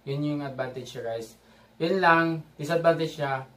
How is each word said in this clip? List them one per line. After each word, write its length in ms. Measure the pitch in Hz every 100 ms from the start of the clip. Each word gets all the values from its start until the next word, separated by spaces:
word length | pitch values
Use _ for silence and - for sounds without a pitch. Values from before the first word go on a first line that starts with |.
| 139
Yun 140 | 143
yung 180 | 147 143 139
advantage 480 | 127 127 127 117
niya, 100 | 127
guys. 320 | 113 113 110 - _ - _ -
Yun 160 | 165 190
lang, 480 | 175 165 165 160 - -
disadvantage 640 | 147 165 165 156 156 -
niya, 320 | 139 131 135